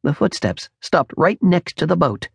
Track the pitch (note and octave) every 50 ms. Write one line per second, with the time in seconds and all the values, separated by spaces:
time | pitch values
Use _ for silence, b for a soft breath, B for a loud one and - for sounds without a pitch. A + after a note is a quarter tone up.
0 | - C#3+ D3 - - - - - - F#2+ F2+ - - - _ _ - - - D#3
1 | C3+ - - - D#3 F#3 A3 - - F#3 F3+ F3 - - - - D#3 D#3+ F3+ F3
2 | E3 B2+ G#2 G2 - -